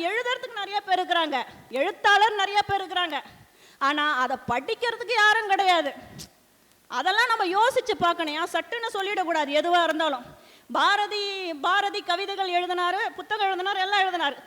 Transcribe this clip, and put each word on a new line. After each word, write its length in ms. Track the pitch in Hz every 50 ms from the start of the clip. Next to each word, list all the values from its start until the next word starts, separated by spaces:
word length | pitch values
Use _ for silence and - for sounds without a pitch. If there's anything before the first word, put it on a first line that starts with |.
| 330 359
எழுதுறதுக்கு 460 | 415 480 - 480 508 480 508 508 466
நிறைய 260 | 415 392 381 403 415
பேர் 180 | 403 392 370 370
இருக்கிறாங்க, 460 | 359 294 349 339 320 302 277 247 - - - - - -
எழுத்தாளர் 640 | 226 262 302 392 - - - 415 403 392 415 453 427
நிறைய 280 | 403 392 403 403 415
பேர் 180 | 403 - 392 381
இருக்கிறாங்க. 400 | 370 320 370 359 359 320 294 247 - - - - - _ _ _ - - - -
ஆனா 400 | 269 277 294 302 294 302 294 254
அதை 180 | 262 254 262 254 - -
படிக்கிறதுக்கு 640 | 233 254 269 403 440 - 480 480 466 415 480 392 480
யாரும் 340 | 427 415 427 427 453 440 392
கிடையாது. 440 | 392 392 392 370 349 330 294 269 254 254 - - - - - - _ _ _ _ _ _ _ _ _ _ _
அதெல்லாம் 420 | - - 247 285 370 392 440 494 494
நம்ம 180 | 453 440 392
யோசிச்சு 440 | 339 370 403 453 539 523 508 - - - -
பார்க்கணும்யா, 480 | 349 339 339 339 330 302 294 320 349
சட்டுன்னு 420 | - - 330 330 - 466 466 466 480
சொல்லிடக்கூடாது 580 | 440 403 392 392 415 392 359 330 330 311 294 269 285 302
எதுவா 220 | 302 349 349 349
இருந்தாலும். 420 | 330 320 311 320 320 302 269 247 254 - - - - - - - _ -
பாரதி, 840 | 240 262 302 370 403 415 415 359 415 403 403 403 392 381 370 339 320
பாரதி 460 | 277 294 339 381 403 403 403 403 403
கவிதைகள் 500 | - - 349 370 403 392 403 381 381 359
எழுதினாரு, 460 | 349 349 359 349 359 349 359 349 359 415 440 392 -
புத்தகம் 320 | - - - 415 427 403 381
எழுதினாரு, 300 | 381 349 370 392 403 381
எல்லாம் 240 | 370 392 415 403
எழுதினாரு, 340 | 381 381 359 339 311 285 247 - -